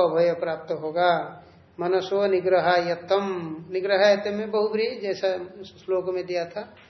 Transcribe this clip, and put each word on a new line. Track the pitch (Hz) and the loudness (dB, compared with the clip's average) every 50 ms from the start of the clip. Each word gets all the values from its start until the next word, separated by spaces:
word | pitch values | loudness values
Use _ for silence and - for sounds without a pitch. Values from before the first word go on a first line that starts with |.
| 180 | 4
अभय | 165 156 165 170 175 165 170 | 4 4 4 2 2 2 0
प्राप्त | 180 165 160 160 - - 165 | -2 -4 -4 -6 -6 -6 -6
होगा। | 151 156 156 156 175 180 175 170 156 147 - - - - - - - - _ _ 175 | -4 -4 -4 0 2 2 4 2 2 -2 -6 -12 -16 -20 -20 -20 -20 -20 _ _ -4
मनसो | 170 180 190 185 - - 196 196 202 | -2 0 0 0 0 0 0 0 2
निग्रहायतम, | 196 190 180 175 185 185 175 160 175 180 175 170 175 170 170 - - 190 202 202 196 185 175 165 160 156 160 165 175 | 2 2 2 2 4 2 4 4 4 4 4 2 0 -4 -4 0 0 0 2 2 -2 -4 -4 -6 -8 -8 -10 -10 -6
निग्रहायतम | 185 185 185 196 202 185 202 208 202 202 202 208 202 | -6 -4 0 2 4 6 6 6 4 4 0 -4 -4
में | 208 220 208 | -4 -4 -2
बहुब्रीहि | 220 214 214 214 220 214 226 240 254 214 | 0 0 0 0 0 -2 -2 -2 -4 -6
जैसा | 202 196 180 - 196 190 185 180 175 180 - 208 190 | -6 -6 -4 -2 0 -2 -2 -2 -6 -12 -14 -16 -18
श्लोक | - - - - 190 185 185 180 185 185 | -18 -20 -14 -4 -2 -2 0 0 -2 -4
में | 180 175 | -4 -4
दिया | 175 180 175 170 | -4 -4 -4 -4
था, | 170 - 208 208 - - - - | -4 -8 -12 -12 -12 -18 -20 -20